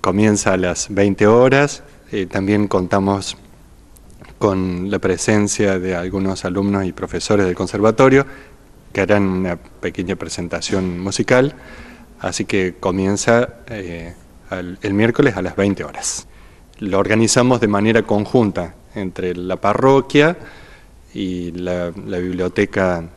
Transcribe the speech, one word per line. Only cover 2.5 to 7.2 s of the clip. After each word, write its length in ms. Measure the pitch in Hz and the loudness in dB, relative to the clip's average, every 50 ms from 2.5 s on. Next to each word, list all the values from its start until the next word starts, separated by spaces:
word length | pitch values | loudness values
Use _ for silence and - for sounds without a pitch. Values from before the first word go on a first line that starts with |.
| 104 104 104 98 | 2 2 0 2
contamos 720 | - 95 92 87 - 101 98 98 98 98 95 - - - - - - - - - - - - - - - - - - - - - - | 0 -2 0 0 0 0 2 0 0 -2 -4 -8 -12 -14 -20 -20 -20 -20 -20 -20 -20 -20 -20 -20 -20 -20 -20 -20 -20 -20 -20 -20 -8
con 540 | _ - 104 95 95 92 92 90 87 90 101 | _ 0 0 2 0 -2 -2 -4 -4 -4 -4
la 80 | 101 90 | -4 -2
presencia 800 | - 95 90 85 - - 110 104 104 104 - - 107 98 95 92 | 0 0 -2 0 0 2 2 2 2 0 0 0 0 0 0 0
de 160 | 90 92 92 | -2 -4 -4
algunos 500 | 85 87 92 95 98 95 95 95 90 - | -4 -4 -4 -4 -2 -2 -2 -4 -4 -6
alumnos 400 | 92 90 98 98 101 101 98 98 | -4 -2 -2 0 0 0 0 -2
y 80 | 90 | -4
profesores 540 | 82 - 95 90 - 87 | -6 -6 -8 -6 -6 -8